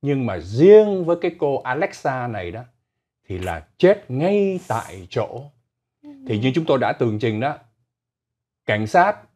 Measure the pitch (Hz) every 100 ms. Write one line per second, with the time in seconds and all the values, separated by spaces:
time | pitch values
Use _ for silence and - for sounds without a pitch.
0 | 143 139 120 92 87 110 170 208 214 196
1 | 165 170 180 170 147 135 - 131 190 -
2 | 151 131 123 107 90 95 120 _ _ _
3 | _ _ _ 92 90 82 - _ 180 202
4 | - 127 165 208 196 185 - 110 - 95
5 | 90 - 107 120 143 _ _ _ _ _
6 | 294 - 262 107 127 131 160 139 117 -
7 | 123 107 117 107 131 143 _ _ _ _
8 | _ _ _ _ _ _ - 107 107 185
9 | 185 208 _